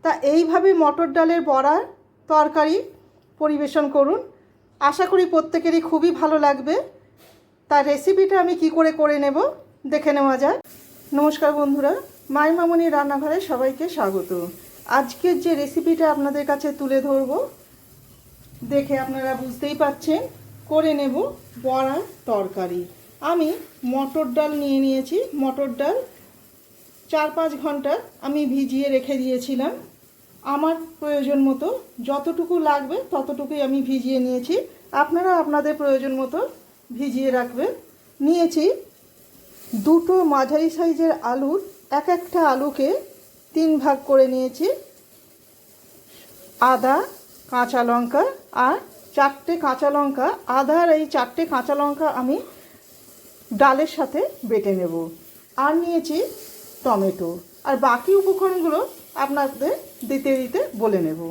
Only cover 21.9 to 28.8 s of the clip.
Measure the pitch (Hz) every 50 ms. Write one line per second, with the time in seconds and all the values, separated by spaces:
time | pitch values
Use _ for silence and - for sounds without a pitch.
21.9 | 277 330 403 - - - - - 226 202 190 190 - 208 185 175 175 180 175 -
22.9 | - - - - - - - 302 349 349 311 311 392 - - - - - - 247
23.9 | 254 269 277 262 - 320 311 247 240 302 302 302 302 294 285 277 269 269 269 269
24.9 | 262 262 262 - 330 403 523 - - 294 269 262 262 277 277 262 233 247 277 311
25.9 | 415 523 523 - - - - - - - - - - - _ _ - _ - -
26.9 | - - - - - 311 302 302 302 330 320 320 285 262 262 302 285 277 277 285
27.9 | 285 480 - - - - - 269 285 302 294 262 262 277 269 240 254 269